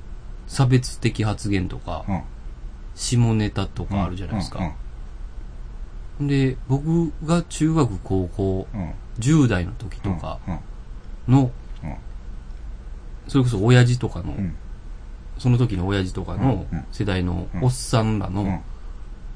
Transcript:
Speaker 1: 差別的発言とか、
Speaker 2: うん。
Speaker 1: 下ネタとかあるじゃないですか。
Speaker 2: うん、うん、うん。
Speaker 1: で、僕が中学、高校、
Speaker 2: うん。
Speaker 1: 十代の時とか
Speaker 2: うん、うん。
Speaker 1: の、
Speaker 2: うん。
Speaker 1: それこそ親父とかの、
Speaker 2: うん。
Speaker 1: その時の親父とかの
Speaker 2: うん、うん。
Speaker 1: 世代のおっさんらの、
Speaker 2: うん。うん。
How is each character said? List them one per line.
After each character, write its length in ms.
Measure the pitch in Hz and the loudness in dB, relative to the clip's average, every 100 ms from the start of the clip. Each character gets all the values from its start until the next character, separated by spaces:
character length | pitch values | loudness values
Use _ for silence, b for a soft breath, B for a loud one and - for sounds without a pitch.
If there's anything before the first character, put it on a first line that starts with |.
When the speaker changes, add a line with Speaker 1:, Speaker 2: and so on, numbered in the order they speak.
| - - - - - | -10 -10 -10 -12 -6
Speaker 1:
差 200 | - 131 | 2 6
別 320 | 127 127 - | 6 4 0
的 240 | 117 107 | 0 2
発 240 | 107 98 104 | 0 0 0
言 200 | 98 92 | 0 0
と 100 | - | -4
か、 260 | - 80 - | -6 -6 -2
Speaker 2:
う 40 | |
ん。 100 | 90 - - - - - - - - | -4 -4 -10 -10 -10 -10 -12 -12 -8
Speaker 1:
下 380 | - 120 117 | 0 4 6
ネ 160 | 110 104 | 4 2
タ 160 | - 95 | 0 -4
と 180 | - | -4
か 200 | - 101 | -2 0
あ 40 | 87 | 0
る 80 | 90 | -2
じ 80 | |
ゃ 20 | 87 | -4
な 80 | |
い 20 | 110 | -2
で 60 | |
す 80 | 85 | -2
か。 80 | 95 | -2
Speaker 2:
う 20 | |
ん、 20 | 87 | -4
う 20 | |
ん、 40 | - - - - - - - - - - - - - - - | -4 -8 -10 -10 -10 -10 -8 -10 -10 -10 -10 -10 -10 -10 -4
う 40 | |
ん。 20 | 143 | 2
Speaker 1:
で、 280 | 139 135 127 - | 4 4 0 0
僕 440 | 135 151 165 165 - | 0 4 4 2 0
が 180 | 151 170 | 2 2
中 320 | 165 - 156 | 2 0 4
学、 240 | 160 127 90 | 4 4 2
高 260 | - 95 87 | 0 0 0
校、 400 | - 95 95 92 | 0 2 2 -2
Speaker 2:
う 40 | 107 | -4
ん。 160 | 82 - - - | -6 -6 -8 -2
Speaker 1:
十 300 | 113 160 127 | 4 6 6
代 160 | 92 | 4
の 80 | 90 | 0
時 280 | - - - | -4 -8 -4
と 120 | 101 | -2
か 240 | 87 80 - - | -2 -4 -8 -6
Speaker 2:
う 40 | |
ん、 40 | |
う 20 | 80 | -6
ん。 40 | - - - - - - - | -6 -10 -10 -10 -10 -6 6
Speaker 1:
の、 220 | 131 127 - - - | 6 6 0 -10 -8
Speaker 2:
う 20 | 78 | -8
ん。 100 | 65 - - - - - - - - - - - - - | -8 -10 -10 -10 -10 -10 -10 -10 -10 -10 -12 -10 -12 0
Speaker 1:
そ 100 | 139 | 2
れ 60 | |
こ 60 | 123 | 4
そ 140 | 104 | 4
親 200 | 107 123 | 6 8
父 140 | 123 123 | 8 4
と 100 | 113 | 0
か 120 | 85 | -4
の、 120 | 87 | -6
Speaker 2:
う 80 | - | -4
ん。 140 | 92 76 - - - - - - - - | -4 -4 -8 -10 -10 -12 -12 -12 -10 0
Speaker 1:
そ 120 | 123 | 4
の 80 | 120 | 4
時 180 | 120 90 | 4 2
の 100 | 90 | 2
親 180 | 101 | 2
父 100 | 92 | 0
と 100 | 95 | -2
か 120 | 87 90 | -4 0
の 300 | 120 - 80 | 2 2 -2
Speaker 2:
う 40 | |
ん、 40 | 82 | -6
う 20 | |
ん。 20 | - | -6
Speaker 1:
世 120 | - | -2
代 200 | 104 92 | 0 2
の 240 | 90 87 87 90 | 2 0 -2 0
お 80 | 127 | 2
っ 20 | |
さ 320 | 127 - 120 | 2 2 4
ん 160 | 110 107 | 4 2
ら 120 | 98 | 0
の、 120 | 95 | 0
Speaker 2:
う 20 | |
ん。 40 | 101 | 0
う 20 | |
ん。 80 | 87 - - - - - - - | 0 -4 -10 -10 -10 -10 -10 -10